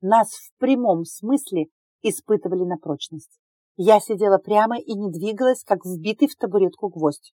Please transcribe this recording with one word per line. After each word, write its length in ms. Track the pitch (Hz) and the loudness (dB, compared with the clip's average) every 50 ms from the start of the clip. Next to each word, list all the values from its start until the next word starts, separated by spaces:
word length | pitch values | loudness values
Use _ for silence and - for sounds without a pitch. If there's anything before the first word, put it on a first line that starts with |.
Нас 300 | - 185 214 233 220 - | 0 4 4 4 4 2
в 280 | - - - - _ _ | -4 -18 -20 -20 _ _
прямом 460 | - 254 269 247 247 226 185 165 165 | 0 2 2 2 2 0 0 0 -2
смысле 600 | 165 - - 196 214 269 277 - - 196 175 156 156 _ _ _ _ _ _ _ | -8 -12 -12 -4 -2 -2 -2 -2 -2 -4 -4 -4 -4 _ _ _ _ _ _ _
испытывали 640 | 220 190 - _ - 214 208 208 185 175 185 180 | -4 -4 -4 _ -2 -2 0 0 -2 -2 -2 -2
на 120 | 175 180 160 | -4 -4 -8
прочность. 600 | - 156 147 139 - - 160 156 - _ _ _ _ _ _ _ _ _ _ | -6 -8 -8 -8 -8 -14 -14 -16 -18 _ _ _ _ _ _ _ _ _ _
Я 240 | - 185 190 214 208 | -2 4 6 6 6
сидела 380 | 208 - 220 185 208 202 196 190 | 4 0 -4 0 2 4 4 2
прямо 400 | - - 208 208 214 226 233 240 | 2 2 2 2 2 2 0 -4
и 160 | - - 226 | -6 -8 -8
не 160 | 196 208 202 | -6 -6 -6
двигалась, 520 | 165 170 170 214 220 208 262 254 254 240 - | -6 -6 -6 -6 -4 0 2 0 0 0 0
как 200 | - 214 180 - | -2 -2 -2 -2
вбитый 440 | 180 185 170 160 208 214 - 302 285 | -10 -10 -8 -6 -6 0 0 0 0
в 80 | - | 0
табуретку 520 | _ - 208 175 208 196 180 - _ - 202 | _ -8 -2 0 2 2 2 0 _ -10 -10
гвоздь. 440 | 170 165 156 151 147 - _ - _ | -6 -2 -2 -2 -2 -2 _ -20 _